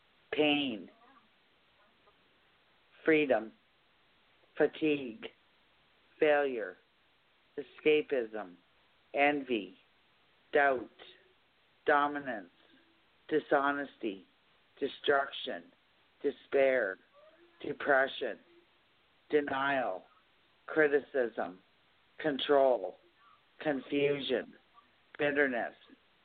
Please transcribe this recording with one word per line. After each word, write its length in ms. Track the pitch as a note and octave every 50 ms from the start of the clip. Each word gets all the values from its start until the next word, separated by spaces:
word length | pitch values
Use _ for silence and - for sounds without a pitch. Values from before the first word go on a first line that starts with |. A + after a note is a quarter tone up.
| _ _ _ _ _ _
pain, 560 | - C#3 D3+ D3 D3 D3 C#3+ C3+ A2+ G2 F2 F2 - _ - - - - _ _ _ _ _ _ _ _ _ _ _ _ _ _ _ _ _ G#3+ _ _ _ _ _ _ _ _ _ _ _ _ _ _ _ _ _ _ -
freedom, 460 | D#3+ D#3+ D3+ D3+ C3+ B2 G#2+ A2 A2 - _ _ _ _ _ _ _ _ _ _ _ _ _ _ _ _ _ _ _ _
fatigue, 680 | - D3+ D3 - - D#3 D#3 D3 C#3+ C3+ A#2+ A2 - A2+ - - _ _ _ _ _ _ _ _ _ _ _ _ _ _ _ _ -
failure, 560 | D#3+ D3+ D3 D3 C#3+ C#3 C3 A2+ G2+ F2+ F2+ - _ _ _ _ _ _ _ _ _ _ _ _ _ _ _ -
escapism, 920 | C3+ - - - - D3+ D3+ D3+ D3 - C#3+ B2+ A2+ G#2+ A2 G#2+ G2+ F2+ F2 - _ _ _ _ _ _ _ _ _ _ -
envy, 600 | C#3 C#3+ C#3+ D3 D3 C3+ B2+ B2+ G#2+ F#2+ F2+ - - _ _ _ _ _ _ _ _ _ _ _ _ _ _
doubt, 360 | - D3 C#3+ C#3 C3+ A#2+ G#2+ - - - - - - _ _ _ _ _ _ _ _ _ _ _ _ _ _
dominance, 600 | - D3 C#3+ D3 D3 D3 C#3+ C#3 C3+ A#2+ G#2 F2+ E2+ _ _ _ _ _ _ _ _ _ _ _ _ _ _ _ -
dishonesty, 1000 | D3+ D3+ - - D#3 C#3+ C#3 C#3+ C#3+ C#3+ C#3 B2+ - _ - A2 F#2+ F#2+ - _ _ _ _ _ _ _ _ _ _ -
destruction, 840 | C#3 B2+ - - - D3 C#3+ C3+ C3+ - - - - B2+ G#2+ F2 E2+ - _ _ _ _ _ _ _ _ _ _
despair, 760 | - C#3+ B2 - - _ - C#3 C3+ C3+ C3 B2+ A2 F#2+ F#2 - _ _ _ - - - - _ - _ _ _ -
depression, 720 | D3+ C#3+ - - C#3 C#3+ C3 C3+ C3 - - C#3 A#2 F#2+ - _ _ - - _ _ _ _ _ _ _ _ _ _ _ _ _ -
denial, 720 | D3 D3 C#3+ C#3+ C#3 C3+ C3+ C#3 C#3 C3+ A#2+ G#2 F#2 F2 - - _ _ _ _ _ _ _ _ _ _ _
criticism, 920 | - - D#3 D#3 C#3+ C#3+ C#3+ - - - C#3 B2 A2+ - - G#2+ E2+ F2+ F#2 _ _ _ _ _ _ _ _ _ _ _ -
control, 800 | - D#3+ C#3 B2+ - - D3 C#3 C3+ C3+ B2 G#2+ F#2 F2+ - - _ _ _ _ _ - _ _ _ _ _ -
confusion, 880 | - D#3 C#3+ C3 - - C#3+ C#3+ C#3+ C#3+ C#3+ C#3+ C3 B2 B2+ G#2 - - - - _ _ _ - _ _ _ _ _ _ - -
bitterness, 560 | D3 D3 C#3 C#3+ C#3+ C3+ B2+ A#2 G2 D2 - - _ - - _ _ _ _ _ _